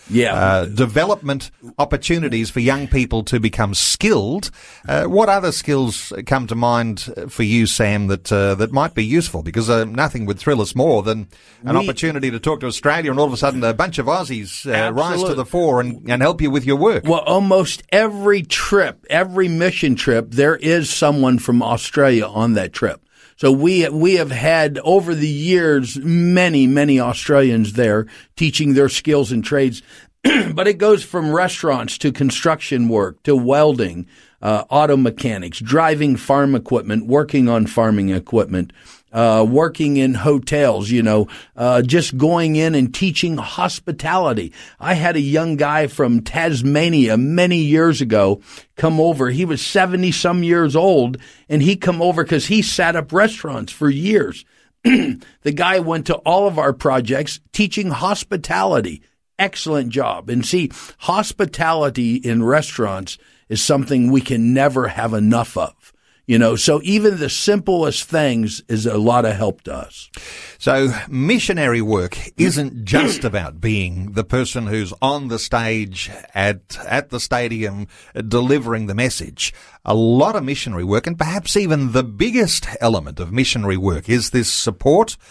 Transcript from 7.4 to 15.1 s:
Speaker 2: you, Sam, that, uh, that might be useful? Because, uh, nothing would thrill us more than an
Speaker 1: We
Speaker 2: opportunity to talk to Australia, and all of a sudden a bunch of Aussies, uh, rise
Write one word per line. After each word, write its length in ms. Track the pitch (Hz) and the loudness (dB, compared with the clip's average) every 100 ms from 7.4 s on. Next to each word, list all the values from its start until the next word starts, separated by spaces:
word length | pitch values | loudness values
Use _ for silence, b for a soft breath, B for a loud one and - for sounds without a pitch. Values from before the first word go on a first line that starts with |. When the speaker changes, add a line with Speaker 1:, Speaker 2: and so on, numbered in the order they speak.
Speaker 2:
you, 240 | 107 117 110 | 0 2 2
Sam, 400 | - 107 104 98 | 2 0 0 0
that, 240 | 95 - | -2 0
uh, 220 | 104 98 95 | 0 2 0
that 160 | 110 | -2
might 220 | 135 165 | 0 -2
be 100 | - | -2
useful? 380 | 110 160 165 87 | 0 0 -2 -6
Because, 260 | 80 101 113 | -6 -2 0
uh, 160 | 117 113 | 0 0
nothing 400 | 117 151 123 101 | -2 -2 -2 -4
would 100 | 101 | -4
thrill 240 | - 131 | 0 0
us 140 | 101 123 | 0 0
more 260 | 160 113 | 2 2
than 260 | 101 110 101 b b b | 0 -4 -6 b b b
an 120 | 120 135 | -2 0
Speaker 1:
We 120 | 196 | 0
Speaker 2:
opportunity 320 | 123 160 143 | -4 -4 -4
to 200 | 131 117 | -4 -4
talk 200 | 156 143 | -4 -4
to 80 | 123 | -6
Australia, 420 | - 147 160 156 | -4 -2 0 0
and 100 | 131 | 0
all 60 | 147 | 0
of 60 | |
a 40 | 120 | 0
sudden 260 | 139 127 | -2 0
a 100 | 117 | -2
bunch 240 | 110 180 165 | -2 -4 -4
of 80 | 127 | -2
Aussies, 580 | 175 143 117 95 - 139 | -2 -4 -8 -10 -12 -6
uh, 240 | 110 110 | -4 -2
rise 280 | 117 170 | -2 -2